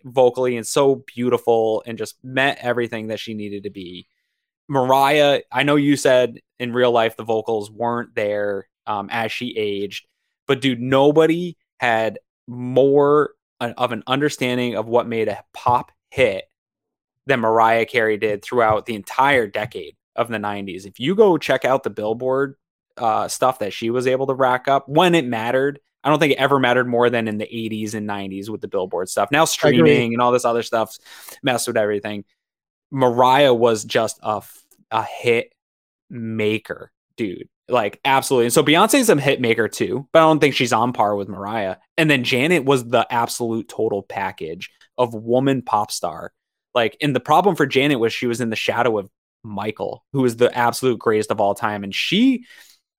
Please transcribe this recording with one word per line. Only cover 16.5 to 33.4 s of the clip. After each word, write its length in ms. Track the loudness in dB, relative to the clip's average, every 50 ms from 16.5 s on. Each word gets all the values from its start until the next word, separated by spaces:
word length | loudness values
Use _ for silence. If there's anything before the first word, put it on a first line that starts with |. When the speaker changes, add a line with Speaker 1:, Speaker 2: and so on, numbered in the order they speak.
| _ _ _ _ _ _ _ _ _ _ _ _ _ _ -4
Speaker 1:
than 140 | -2 -2 0
Mariah 460 | 2 2 4 4 4 4 4 2 0
Carey 320 | 0 0 0 0 0 0 0
did 240 | -2 -4 -4 -4
throughout 420 | -8 -4 0 2 2 2 2 0 -2
the 80 | -6 -10
entire 520 | -10 -10 -8 -2 0 2 2 2 2 0
decade 500 | -2 -4 -8 -8 -8 -10 -14 -14 -16 -20 _ _ _ -6
of 120 | -6 -4 -4
the 100 | -4 -6
nineties. 460 | -6 -6 -8 -8 -10 -10 -12 -12 -14
If 140 | -16 -14 -8
you 140 | -4 -2 4
go 240 | 4 6 6 4 2
check 260 | 2 0 -2 0 2
out 180 | 0 0 0 -2
the 60 | -4
Billboard, 640 | -8 -6 -4 -4 -4 -4 -2 -2 -2 -2 -2 -4 -6 _ _ _ _ _ _ _ _ -4
uh, 300 | -2 0 0 0 -2 -4
stuff 300 | -4 0 0 0 0 0
that 120 | -6 -8
she 160 | -6 -6 -4 -2
was 160 | -2 0 0
able 200 | 0 0 0 -2
to 80 | -2 0
rack 340 | 0 2 2 2 0 0 0
up 200 | 0 0 0 0
when 260 | 2 4 4 4 4
it 100 | 2 0
mattered, 560 | 0 -4 -4 -4 -2 0 0 0 -2 -4 -6 _ _ _ _ 0
I 60 | 0
don't 80 | 2 2
think 120 | 4 2
it 60 | 2 2
ever 200 | 2 2 4 4
mattered 280 | 4 4 2 2 0
more 220 | 0 2 2 2 2
than 160 | 2 0 -2 -2
in 100 | -4 -6
the 160 | -8 -8 -8
eighties 400 | -8 -8 -6 -6 -6 -8 -6 -8
and 120 | -8 -6
nineties 440 | -6 -8 -8 -8 -8 -10 -10 -10 -10
with 100 | -10 -10
the 80 | -10 -6
Billboard 400 | -4 -4 -4 -2 -4 -6 -6 -4
stuff. 220 | -2 -2 0 2
Now 120 | 4 2 2
Speaker 2:
Agreed. 40 | 2
Speaker 1:
streaming 640 | 0 0 2 4 4 6 6 6 6 4 2 0 0
and 80 | 0
all 100 | 2 2
this 120 | 2 2 2
other 180 | 2 0 0
stuff's 360 | -2 -2 -2 -2 -2 -2 -6 -20 _ -20 -20 -20 -20 -20 -14 -6
messed 240 | -4 -2 -2 -2 -2
with 100 | -2 -2 0
everything. 460 | 0 0 -2 -4 -4 -6 -10 -10 -12 _ _ _ _ _ _ _ _ _ _ _ _ -8
Mariah 640 | -2 0 2 2 4 4 4 6 6 6